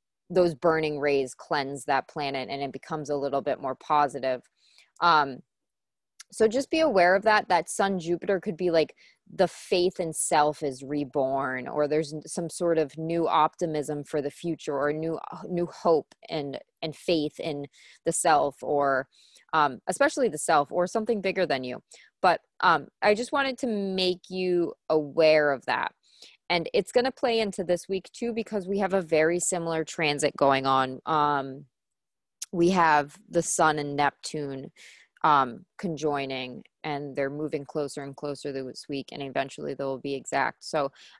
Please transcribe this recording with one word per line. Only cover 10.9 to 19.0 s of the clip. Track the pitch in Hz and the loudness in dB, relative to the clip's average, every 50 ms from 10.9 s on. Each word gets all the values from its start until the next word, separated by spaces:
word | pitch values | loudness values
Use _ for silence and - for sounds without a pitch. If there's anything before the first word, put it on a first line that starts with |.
| 147 147 143 127 - 147 135 135 135 135 135 131 127 127 127 - | -4 -4 -4 -4 -2 -2 -2 0 0 -2 -2 -2 -4 -6 -8 -6
or | - 151 147 | -2 -2 0
there's | 147 147 156 160 143 151 | 0 0 0 -2 -2 -6
n-, | 156 147 | -12 -12
some | - - - 170 160 | -10 -8 -6 -6 -6
sort | - - 175 170 165 160 | -6 -2 0 2 2 2
of | 156 139 - 156 | 0 -2 -2 -8
new | 160 160 170 170 165 156 | -6 -2 -2 0 0 2
optimism | - 165 151 160 - - 180 165 156 151 143 135 151 147 143 | 4 4 2 2 2 -2 -4 -2 -2 -4 -4 -4 -6 -6 -8
for | - - 151 | -4 -4 -4
the | 135 143 - - - | -4 -4 -8 -6 -6
future, | 175 160 147 - - 147 | -6 -6 -6 -6 -6 -4
or | 135 139 147 151 | -2 -2 -2 -2
new, | 156 160 165 160 - - - - | -2 -4 -4 -6 -6 -8 -12 -14
uh, | 180 180 - | -14 -10 -6
new | 180 170 175 | -4 -2 -2
hope | 170 - - - 175 165 151 - - - _ - - | -4 -6 -2 2 2 2 2 2 -2 -14 _ -12 -8
and, | - 156 143 143 135 - - _ _ _ - | -6 -6 -6 -6 -8 -10 -12 _ _ _ -10
and | 160 147 | -10 -10
faith | - - - 175 160 147 151 - - | -8 -2 0 0 0 0 -2 -6 -6
in | - 165 151 143 143 143 - _ - - - _ _ | -8 -6 -6 -6 -8 -12 -14 _ -20 -20 -20 _ _
the | 170 165 | -4 -2
self, | - - 175 156 147 143 143 135 - - | 0 2 4 4 4 4 0 -2 -6 -6
or, | - 147 143 143 139 135 131 | -2 0 2 2 2 2 0